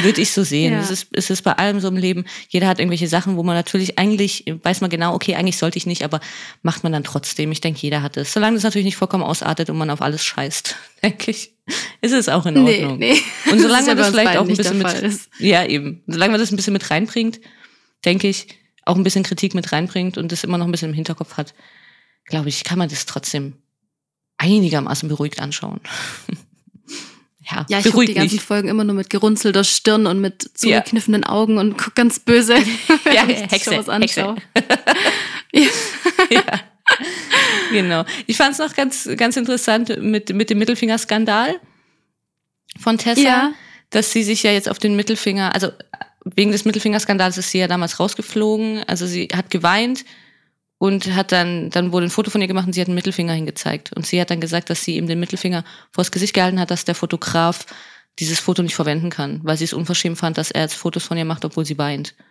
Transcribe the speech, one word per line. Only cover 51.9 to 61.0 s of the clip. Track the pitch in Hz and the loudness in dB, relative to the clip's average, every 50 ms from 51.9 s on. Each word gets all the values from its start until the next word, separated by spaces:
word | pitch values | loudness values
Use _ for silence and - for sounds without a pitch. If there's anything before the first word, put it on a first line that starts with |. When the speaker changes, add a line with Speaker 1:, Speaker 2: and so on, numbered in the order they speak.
| 170 | 2
Speaker 1:
wurde | 180 175 175 | 0 0 0
ein | |
Foto | - - 208 208 | 0 -2 -2 0
von | - 214 | 0 0
ihr | 196 180 | 0 0
gemacht | 190 190 185 180 | 0 -2 -2 -2
und | 180 | -2
sie | 175 | -2
hat | 180 180 | -2 -2
einen | 180 | -2
Mittelfinger | 175 180 190 185 - 175 170 165 | -2 -2 -2 -2 -2 -2 -2 -2
hingezeigt. | 160 160 151 - - - - - 151 - - - | -2 -4 -6 -6 -6 -4 -4 -4 -4 -6 -10 -8
Und | - 160 | -8 -6
sie | - - 180 | -2 0 0
hat | 175 175 | 0 0
dann | 175 165 | -2 -4
gesagt, | 165 160 165 170 170 - | -4 -2 -4 -4 -2 -4
dass | 170 - - | -6 -4 -4
sie | - 165 156 | -4 -4 -4
ihm | 170 165 | -2 -2
den | 165 170 | -2 -2
Mittelfinger | 175 175 - 185 - 185 180 170 165 - - - - _ | -4 -4 -4 -4 -2 -2 -2 -2 -6 -8 -14 -20 -20 _
vors | - - 185 - | -4 -2 -2 -2
Gesicht | - 185 190 208 - | -2 -2 -2 0 2
gehalten | 196 185 180 185 185 | 2 2 2 2 0
hat, | 180 165 | 0 -2
dass | 180 170 - | -2 -4 -2
der | - 165 | -4 -4
Fotograf | - - 165 - 170 - - - 170 165 170 175 - - - - - - - - - _ _ _ - | -4 -4 -4 -4 -4 -4 -2 0 2 2 2 0 -2 -6 -16 -20 -20 -20 -20 -20 -20 _ _ _ -8
dieses | 165 156 165 165 | -6 -4 -4 -4
Foto | - - 180 180 180 | -2 -2 0 0 0
nicht | 165 - | -2 -2
verwenden | - 165 151 147 160 165 175 | -2 -2 -2 -2 -2 -2 -4
kann, | 165 - 147 139 147 156 156 | -6 -6 -6 -6 -6 -8 -4
weil | 156 160 | -4 -2
sie | 156 160 | -2 -2
es | 165 - | -4 -4
unverschämt | - 165 156 180 - - 175 165 - | -4 -4 -2 -2 -2 -2 -2 -4 -2
fand, | - 165 160 - | -2 -2 -2 -2
dass | 160 - | -4 -4
er | - - 160 | -2 -2 -2
jetzt | 151 - | -2 -4
Fotos | - - 170 - 175 | -4 -6 -4 -4 -4